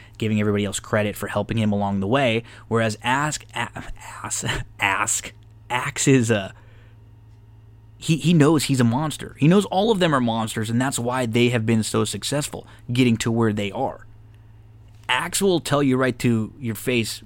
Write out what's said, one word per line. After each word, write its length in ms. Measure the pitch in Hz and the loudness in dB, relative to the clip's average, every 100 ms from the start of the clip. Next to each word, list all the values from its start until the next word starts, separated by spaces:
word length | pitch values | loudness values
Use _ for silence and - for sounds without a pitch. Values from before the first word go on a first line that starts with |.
| - - | -20 -6
giving 220 | 110 107 | -2 0
everybody 260 | 104 104 101 | 2 0 0
else 140 | - | -4
credit 360 | - 110 104 - | -4 -2 -2 -4
for 120 | 101 | -6
helping 300 | 104 101 110 | -4 -2 0
him 140 | 107 | 0
along 280 | 101 101 98 | 0 0 -2
the 80 | 98 | 0
way, 360 | 131 131 113 117 - - | 2 2 0 -4 -12 -4
whereas 300 | 113 110 104 | 0 0 -2
Ask, 420 | 120 135 151 143 - 120 | -2 -2 -2 -6 -10 -8
A-, 280 | 120 - - - - - | -8 -10 -14 -14 -16 -12
Ask, 220 | 107 - 113 - - | -10 -6 -4 -6 -8
<laughs> 140 | - | -4
Ask, 540 | 98 95 104 - - - - - - | -2 0 -2 -4 -6 -16 -20 -20 -6
Axe 380 | 123 135 - 143 | -4 -4 -2 4
is, 240 | 135 113 | 4 4
uh, 200 | 107 95 - - - - - - - - - - - - - - - | 0 -4 -14 -20 -20 -20 -20 -20 -20 -20 -20 -20 -20 -20 -20 -20 -8
he, 200 | - - | -2 0
he 160 | 151 | 4
knows 320 | 175 147 156 - | 6 6 4 2
he's 140 | 131 | 2
a 60 | 120 | 2
monster. 500 | 123 156 - - - | 2 -2 -6 -12 2
He 80 | 147 | 4
knows 180 | 196 196 | 6 4
all 260 | 185 214 | 0 2
of 80 | 202 | 2
them 140 | 175 | 2
are 80 | 139 | 2
monsters, 480 | 120 113 110 113 110 | 0 -2 -4 -4 -2
and 120 | 117 | 0
that's 180 | 131 - | -2 -2
why 260 | 120 127 120 | -4 -2 0
they 240 | 117 120 | 2 4
have 160 | 120 110 | 2 2
been 180 | 113 | 0
so 220 | 107 113 107 | 0 -2 -2
successful 640 | 101 - 143 147 95 - - - | -4 -4 -4 -4 -10 -14 -14 -4
getting 260 | 123 127 113 | 2 4 2
to 140 | 123 | 0
where 220 | 113 113 | 0 0
they 180 | 104 101 | 0 -4
are. 340 | 117 123 - - - - - - - - - - - - | -4 -6 -8 -16 -20 -20 -20 -20 -20 -20 -20 -20 -10 -2
Axe 320 | 127 170 - | -2 -2 0
will 180 | 196 170 | 2 2
tell 220 | - 143 | 2 2
you 140 | 143 127 | 2 2
right 200 | 131 123 | 0 0
to 340 | 123 113 107 - | 2 2 -2 -6
your 160 | 117 104 | -8 -6
face 440 | - 123 107 - | -2 0 -2 -6